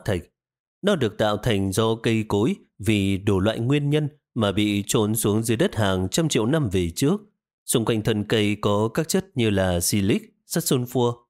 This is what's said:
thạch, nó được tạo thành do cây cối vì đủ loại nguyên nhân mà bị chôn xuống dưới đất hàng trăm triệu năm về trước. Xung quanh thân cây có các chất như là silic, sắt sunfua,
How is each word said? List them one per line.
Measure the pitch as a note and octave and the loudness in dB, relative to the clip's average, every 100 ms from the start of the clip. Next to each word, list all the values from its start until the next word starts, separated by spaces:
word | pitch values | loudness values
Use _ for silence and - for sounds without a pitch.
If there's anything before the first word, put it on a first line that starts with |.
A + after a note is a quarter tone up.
thạch, | - F#2 - _ _ _ _ _ | -4 -6 -8 _ _ _ _ _
nó | G3 F3+ | -2 0
được | A2+ - | 0 0
tạo | G#2+ G#2 | -2 0
thành | B2+ G2+ G2 | 0 0 0
do | F#2+ A2+ | 0 0
cây | A2+ B2 A2 G#2+ | 0 0 0 0
cối | G2+ A#2+ G3 _ - | 0 0 -2 _ -6
vì | G2+ G#2 G2 G2 | 0 2 2 0
đủ | G#2+ F#2+ | 0 2
loại | G2+ A2+ | 2 0
nguyên | A#2 D3 C#3+ | 0 0 0
nhân | D3+ D3 - _ | 0 -2 -8 _
mà | - G#2 | -2 0
bị | F#2+ G#2 G2+ G2 | 2 0 0 0
chôn | B2 G#2 | 0 2
xuống | A2 A2 G#2+ | 0 0 0
dưới | A2+ A2 | 0 0
đất | F3 | 0
hàng | - G2+ F#2 F#2 | 0 0 0 0
trăm | - D#3+ | -2 0
triệu | B2 A2 | 0 0
năm | D#3 A#2+ | 0 0
về | F#2 E2+ | 0 -2
trước. | - C3+ G#3 - _ _ _ - | 0 0 0 -6 _ _ _ -4
Xung | B2+ | -2
quanh | A2 A2+ | 0 0
thân | G#2+ G#2 | 0 -2
cây | G#2 A2+ G#2 G#2 | 0 0 0 0
có | G#2+ G2+ A2 | 0 0 0
các | - D#3 | -2 -2
chất | F#3+ - | -4 -2
như | C3 A2+ | -2 0
là | F#2+ F#2 F2 | 2 0 0
silic, | - G#2 G2 F#3 - _ - | 0 0 0 0 -4 _ -8
sắt | E3+ | -6
sunfua, | - C3+ B2 C3 A#2+ A#2 | 0 -2 0 0 0 -2